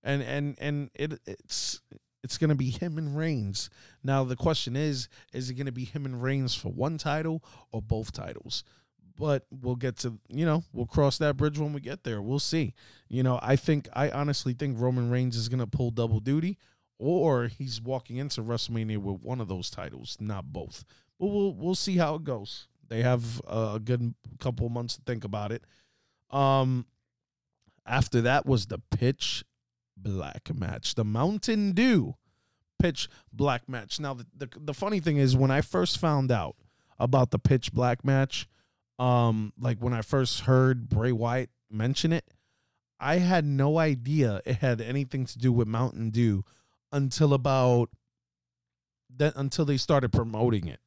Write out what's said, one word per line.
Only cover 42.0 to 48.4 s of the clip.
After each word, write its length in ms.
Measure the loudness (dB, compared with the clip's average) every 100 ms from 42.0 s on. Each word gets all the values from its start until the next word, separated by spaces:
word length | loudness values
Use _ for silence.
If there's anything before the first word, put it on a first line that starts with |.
| 2
it, 160 | 0 -2 _ _ _ _ _ _ _
I 160 | 0 4
had 280 | 4 4
no 340 | 4 2 4 4
idea 600 | 2 2 0 2 2 2
it 120 | -2 0
had 240 | 2 0
anything 440 | -2 -2 -2 -4 -4
to 120 | 0
do 120 | 2
with 160 | 4 2
Mountain 440 | 0 -2 -2 -2
Dew 340 | 2 4 2 -2 _ _ _ _
until 400 | -2 -2 2 4
about 560 | 4 2 4 6 4 2 -4 _ _ _ _